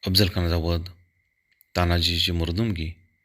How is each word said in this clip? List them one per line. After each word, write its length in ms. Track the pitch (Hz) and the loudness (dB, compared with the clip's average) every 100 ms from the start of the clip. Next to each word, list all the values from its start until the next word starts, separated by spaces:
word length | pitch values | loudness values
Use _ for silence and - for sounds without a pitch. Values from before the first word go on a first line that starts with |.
| - | 0
अफजलखानाचा 480 | 95 101 92 87 85 | 2 2 2 0 0
वध, 260 | 80 85 82 - _ _ _ _ _ _ _ - | 0 -2 -4 -16 _ _ _ _ _ _ _ 0
तानाजीची 560 | 87 85 82 85 85 | 2 2 2 0 -2
मृदुंगी, 640 | 87 82 87 113 87 80 85 _ _ | 0 -2 -2 -2 -2 -6 -10 _ _